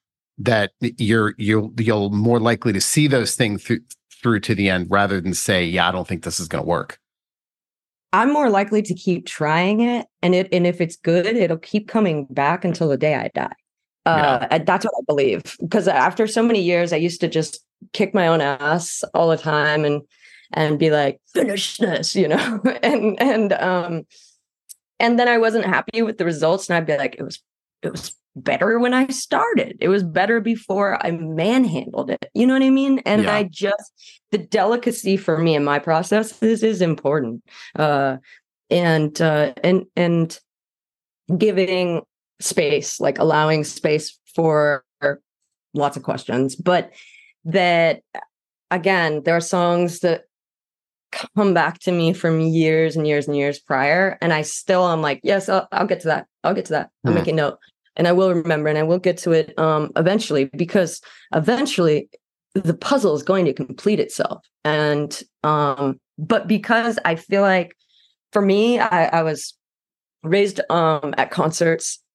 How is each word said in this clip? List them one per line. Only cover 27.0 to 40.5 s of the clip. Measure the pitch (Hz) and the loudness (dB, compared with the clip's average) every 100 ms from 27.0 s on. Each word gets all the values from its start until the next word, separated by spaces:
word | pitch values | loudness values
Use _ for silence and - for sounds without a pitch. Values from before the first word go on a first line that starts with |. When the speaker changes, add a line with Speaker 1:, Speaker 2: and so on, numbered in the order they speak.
| 131 - | -4 -8
Speaker 2:
"It | |
was, | - - _ _ _ _ | -14 -14 _ _ _ _
it | - | -10
was | - - - _ | -10 -14 -18 _
better | 135 143 131 202 233 | -10 -4 0 0 2
when | 247 | 2
I | 254 269 | 2 0
started. | 262 - 285 480 277 - - | -4 -4 -2 0 0 -2 -2
It | 175 | 0
was | 202 | 0
better | 170 175 202 226 | 0 0 0 0
before | 233 226 - 196 202 - | -2 -4 -4 -2 -2 -2
I | 170 | -4
manhandled | 170 160 160 190 262 233 151 - - - | -6 -6 -2 0 2 0 -2 -6 -8 -6
it." | - - | -6 -6
You | - 247 | 0 2
know | |
what | 262 | 4
I | 269 | 4
mean? | 269 277 269 - | 2 2 0 0
And | 214 | 0
Speaker 1:
Yeah. | 208 | 2
Speaker 2:
I | 208 | 0
just, | 190 - 202 208 - _ - - _ | -2 -4 -4 -4 -8 _ -20 -20 _
the | 208 | -6
delicacy | 165 214 196 240 240 226 190 190 | 0 0 2 0 -2 -4 -2 0
for | - 160 | 0 2
me | 165 | 2
in | 151 | 2
my | 143 143 | 2 0
process | 165 160 180 214 220 - | 2 0 2 0 0 -2
is, | 226 220 | 0 2
is | 220 190 | 0 2
important. | 170 151 139 151 117 117 - - - - | 0 0 0 0 -2 -8 -14 -20 -10 -2
Uh, | 156 143 139 131 - - _ _ - | 0 2 0 -4 -10 -20 _ _ -2
and, | 175 170 160 151 151 | 2 4 4 2 0
uh, | 160 151 147 - | 2 2 0 0
and, | 180 185 - - | 2 2 0 -2
and | 175 170 160 - _ | 0 0 -2 -6 _